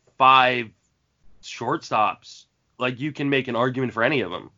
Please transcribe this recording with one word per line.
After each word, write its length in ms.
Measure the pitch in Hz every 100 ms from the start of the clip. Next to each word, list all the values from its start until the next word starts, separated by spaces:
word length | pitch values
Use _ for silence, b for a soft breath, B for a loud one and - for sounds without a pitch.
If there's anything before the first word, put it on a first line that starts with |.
| _ -
five 520 | 131 131 127 123 113 - _ _ _ _ - -
shortstops, 1040 | - - 120 165 - 117 101 - - - - _ _ -
like, 200 | 127 123
you 120 | 151
can 180 | 139 143
make 180 | 135 -
an 80 | 113
argument 380 | 127 127 131
for 80 | 110
any 200 | 120 147
of 100 | 92
them. 180 | 87 -